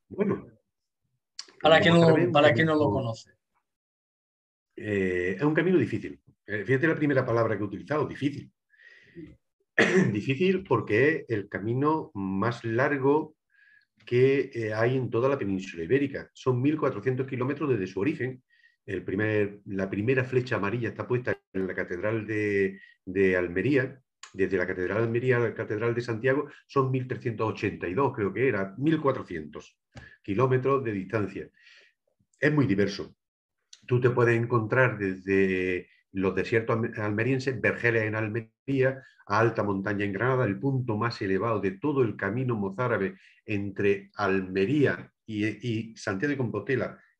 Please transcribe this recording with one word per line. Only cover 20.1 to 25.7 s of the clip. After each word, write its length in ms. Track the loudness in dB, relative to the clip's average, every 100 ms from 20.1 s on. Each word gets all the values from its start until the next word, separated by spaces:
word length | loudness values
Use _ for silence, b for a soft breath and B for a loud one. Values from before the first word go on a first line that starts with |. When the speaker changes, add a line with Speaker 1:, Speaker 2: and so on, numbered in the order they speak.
| 0
Speaker 1:
flecha 320 | 0 0 0 -2
amarilla 320 | -2 -2 -4
está 180 | -6 -4
puesta 320 | -2 -2 -6 _
en 140 | -6 -4
la 80 |
Catedral 520 | -4 -6 -4 -2 -2 -4
de, 540 | -2 0 2 2 -2 B B
de 320 | -6 2 4 4
Almería. 640 | 0 0 2 2 0 -6 _ _ -12
Desde 220 | -2 0 0
la 80 | 0
Catedral 320 | -2 -2 0
de 60 |
Almería 320 | 0 0 2 2
a 40 |
la 140 | 2
Catedral 400 | -2 -4